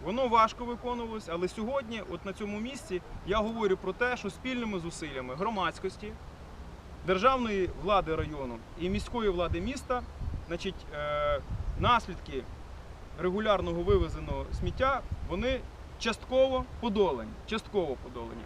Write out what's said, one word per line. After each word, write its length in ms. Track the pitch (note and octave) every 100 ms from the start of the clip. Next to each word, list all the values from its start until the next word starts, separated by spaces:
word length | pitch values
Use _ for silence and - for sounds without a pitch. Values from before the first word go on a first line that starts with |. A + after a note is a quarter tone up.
| C#3
Воно 220 | A#3 C4
важко 380 | A3+ A3 - A#3+
виконувалось, 640 | A#3+ B3 A#3+ A3+ A3 G#3+
але 180 | E3+ F3+
сьогодні, 560 | - A3 C#4 A3+ A3+ -
от 140 | E3+ G3
на 80 |
цьому 260 | F#3 G#3 G#3
місці, 420 | A3+ C#4 - F3+ - - -
я 100 | G#3
говорю 400 | G#3+ A3+ G#3 F#3+
про 160 | F#3
те, 240 | F#3+ B3 A#3+
що 120 | G3+
спільними 500 | - B3+ B3+ A3+ F#3+
зусиллями 560 | E3+ E3 D#3 C3+ B2+ C3+
громадськості, 760 | G3+ G#3+ E3+ D3+ F#3+ - G#3 A3+ - - - - - - - - D#3+
державної 640 | F#3 A3+ C4+ A#3 G3+ F3 -
влади 320 | F3 G3+ D#3 D#3+
району 400 | D#3 D3+ C3 A#2 A#2 -
і 100 | F3
міської 400 | G3+ - A#3 G#3+
влади 320 | F3 E3+ E3+
міста, 400 | G3+ C4+ - B3 - - - - -
значить, 280 | E3+ F#3+ F3 - D3+
е, 440 | D3 D3 D3 C#3+ - - - -
наслідки 640 | F#3+ A#3+ - E3+ - C#3 - - - - - - - -
регулярного 600 | F3 F#3+ G#3+ G3 F3 E3+
вивезеного 640 | F3 G3 E3 D3+ D3+ C#3 C#3 -
сміття, 420 | F3 - C4 C4+ - - -
вони 300 | F3+ A#3 C4 - - - -
частково 640 | A3+ G#3+ - C4 C4+ B3+ B3 -
подолані, 500 | A#3 G#3 F#3+ B2+ A2 - -
частково 500 | A3 - G3+ E3 B2
подолані 380 | C3 B2 A#2 A#2